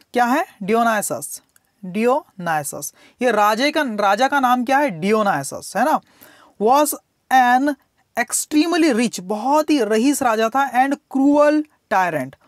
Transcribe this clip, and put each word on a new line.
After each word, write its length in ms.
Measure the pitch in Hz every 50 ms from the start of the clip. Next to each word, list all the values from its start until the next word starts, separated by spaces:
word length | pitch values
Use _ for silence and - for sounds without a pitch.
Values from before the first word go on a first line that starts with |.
| _ _ -
क्या 120 | 240 240
है, 200 | 233 262 320 381 - - - 196
डियोनाइसस, 760 | 175 220 233 233 233 220 208 180 - 143 113 - - - - _ _ _ _ _ _ _ _ 185
डियोनाइसस। 1080 | 180 175 214 226 240 262 311 - _ _ 185 175 170 160 151 143 - 151 147 - - _ _ - - _ -
ये 100 | 240 247
राजे 400 | 214 214 208 208 220 214 277 294
का, 100 | 302 320
राजा 460 | 294 240 214 202 202 196 208 208 262
का 120 | 277 285 277
नाम 260 | 254 247 254 247 240
क्या 120 | 277 262
है, 120 | 277 302 269
डियोनाइसस, 840 | 175 156 175 202 220 220 208 196 165 139 139 - - 90 - - -
है 80 | 196 254
ना। 160 | 320 285 - - _ _ _ - - - _ - _ _ -
Was 340 | 196 233 262 294 302 285 - - _ _ _ _ _ - 190
an 420 | 196 214 247 247 254 277 294 277 - _ _ _ _ _ _ - 226
extremely 760 | 240 - - - - - 302 302 330 339 349 339 330 311 226
rich, 240 | 220 247 208 - -
बहुत 500 | 180 185 214 214 226 269 294 311 311 330
ही 140 | 302 277 214
रईस 400 | 202 220 220 240 285 277 - 269
राजा 260 | 240 220 220 220 226
था, 220 | 240 269 277 254
and 220 | 233 247 262 277 285
cruel 680 | - _ - - 262 269 285 285 294 294 294 302 302 302 _ _ _ _ - 214
tyrant, 420 | 190 185 170 160 147 131 135 - _ _